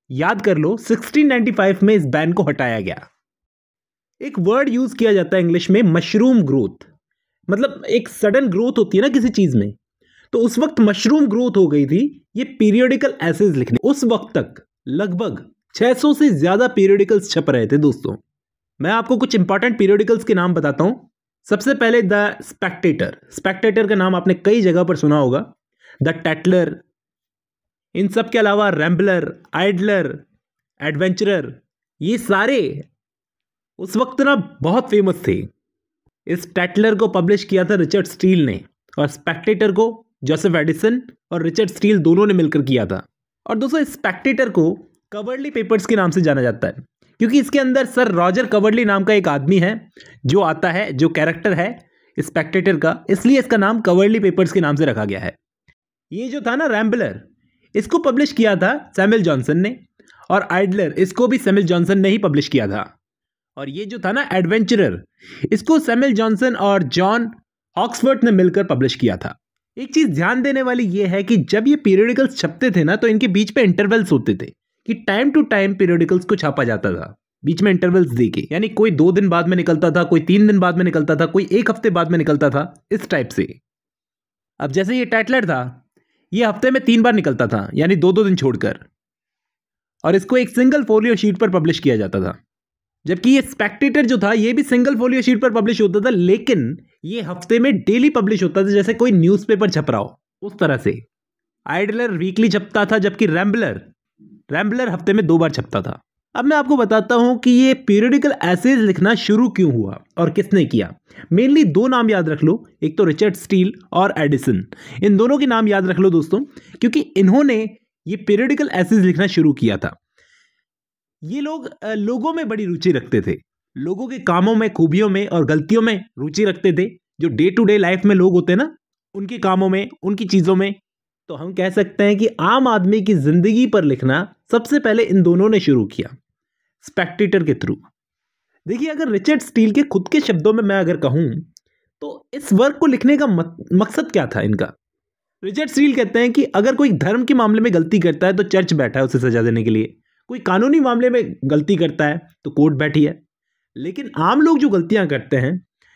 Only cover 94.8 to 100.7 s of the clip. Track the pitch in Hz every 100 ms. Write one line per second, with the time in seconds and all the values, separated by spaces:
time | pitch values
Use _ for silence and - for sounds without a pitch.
94.8 | 247 240 247 254 247 233 254 226 214 220
95.8 | 208 202 233 208 180 226 240 208 117 160
96.8 | _ _ 156 226 160 175 - 233 262 202
97.8 | - 226 285 269 202 214 180 190 196 202
98.8 | 190 226 247 190 165 202 208 208 202 151
99.8 | 151 110 - - _ _ 202 190 165